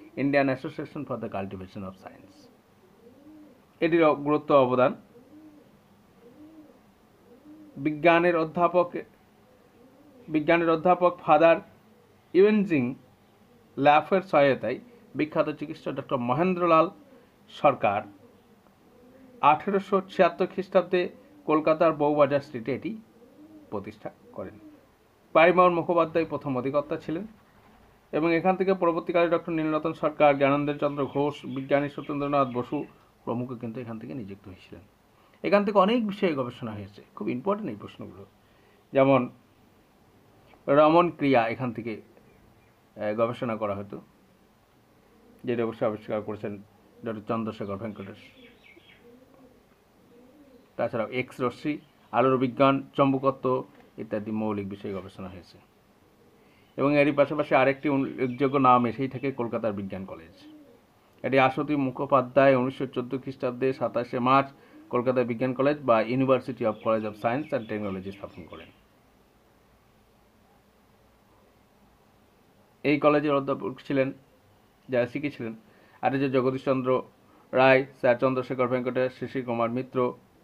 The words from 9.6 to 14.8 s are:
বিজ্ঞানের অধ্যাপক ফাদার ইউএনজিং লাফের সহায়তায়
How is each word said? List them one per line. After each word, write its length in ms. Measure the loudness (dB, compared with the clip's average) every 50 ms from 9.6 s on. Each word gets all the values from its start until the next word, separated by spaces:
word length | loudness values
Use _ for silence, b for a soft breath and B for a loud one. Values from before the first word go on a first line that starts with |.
| _ _ _ _ -20 _ _ _ -20 _ -20 -20 -8
বিজ্ঞানের 420 | -4 -4 -2 2 2 2 2 4 2
অধ্যাপক 500 | 0 2 2 2 2 4 2 0 0 0
ফাদার 380 | 0 2 4 6 6 6 4 4 0 -10 -20 _ _ _ _ _ _ _ _ _ _ _ 4
ইউএনজিং 640 | 6 6 6 6 4 2 2 0 0 0 0 -4 -8 -14 _ _ _ _ _ _ _ _ _ _ _ _ _ -4
লাফের 440 | 0 4 4 4 4 4 2 0 0
সহায়তায় 580 | 0 2 4 4 4 4 4 0 -2 -6 -6 -8